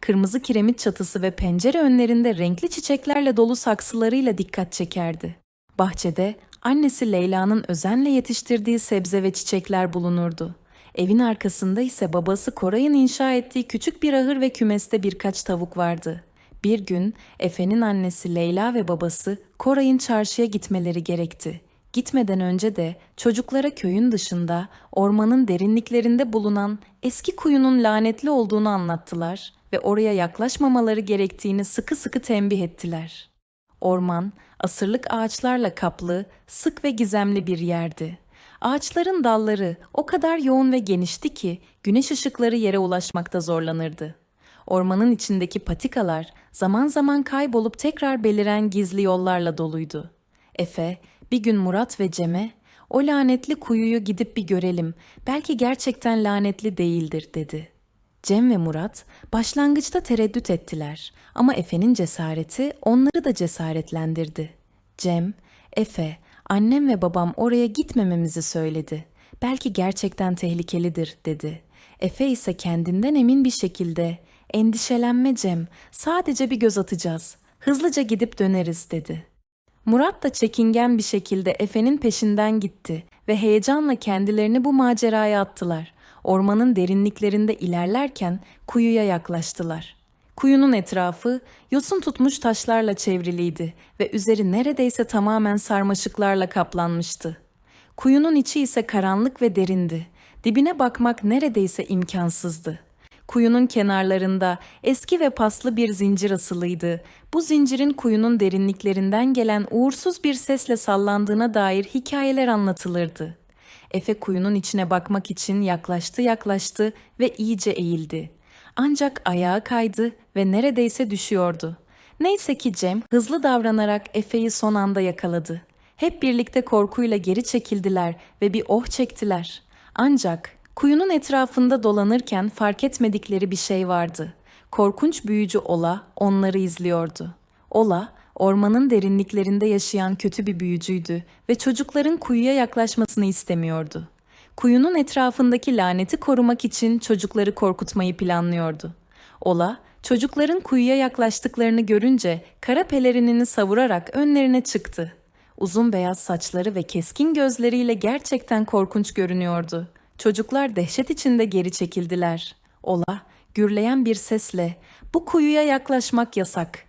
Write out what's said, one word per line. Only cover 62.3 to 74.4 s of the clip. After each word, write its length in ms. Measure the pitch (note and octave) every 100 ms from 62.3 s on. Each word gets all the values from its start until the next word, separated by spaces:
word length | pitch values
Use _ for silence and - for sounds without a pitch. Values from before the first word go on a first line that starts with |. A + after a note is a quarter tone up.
| D#3+ D#3+ - C#4 -
onları 420 | - A#3+ C4+ E4+
da 100 | C#4
cesaretlendirdi. 1160 | G#3 F3 - D#3+ D#3+ D#3 E3 D#3+ D#3+ D#3 D#3+ D#3 - _ _ _ -
Cem, 360 | F3+ E3+ F3+ - _ _ _ -
"Efe, 400 | A3 - D#3+ D#3+ _ - -
annem 400 | G3 G#3+ C#4 C#4
ve 140 | G#3
babam 300 | F3 F3+ F3 -
oraya 300 | A#3 A#3+ A#3+
gitmememizi 760 | G#3+ - A#3+ F#3+ E3+ E3 E3
söyledi. 600 | D#3+ E3 D#3+ D#3 D3+ D#3 - _ _ -
Belki 300 | B3 C4 B3+
gerçekten 640 | F#3+ F#3 F#3+ G3 - F#3
tehlikelidir." 840 | F3+ F3 E3+ E3 F3 F3 E3 D#3 - -
dedi. 360 | D3+ D3+ D#3+ - _ - _
Efe 280 | F#3 - C4+
ise 280 | B3 - F3+
kendinden 580 | F3 E3+ E3+ F#3 B3+
emin 300 | D4+ A#3+ C4+
bir 60 | B3+
şekilde, 680 | - F#3 - F3 E3 E3+ E3+ _ _